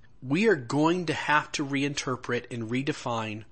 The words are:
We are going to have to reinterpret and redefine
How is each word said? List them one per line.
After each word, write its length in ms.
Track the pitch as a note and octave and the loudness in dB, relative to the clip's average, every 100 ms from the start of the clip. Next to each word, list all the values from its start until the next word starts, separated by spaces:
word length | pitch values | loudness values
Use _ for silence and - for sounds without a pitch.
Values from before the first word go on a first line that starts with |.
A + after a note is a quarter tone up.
| - - | -20 -12
We 260 | B2+ E3 A3+ | -2 4 4
are 80 | D#3+ | 4
going 500 | A#2+ C#3+ D#3 F3+ D#3+ | 2 2 4 2 0
to 80 | |
have 380 | C3+ - D3+ D3 | -2 2 2 2
to 120 | - | -4
reinterpret 800 | C#3 C#3 C#3+ C#3 - B2 - A#2+ - | -2 0 -2 -2 -4 -4 -2 -4 -4
and 200 | A#2+ A2 | -6 -2
redefine 720 | B2+ C#3+ C#3+ C3 A#2 A2 G#2+ - | -2 -2 -4 -2 -2 -4 -6 -12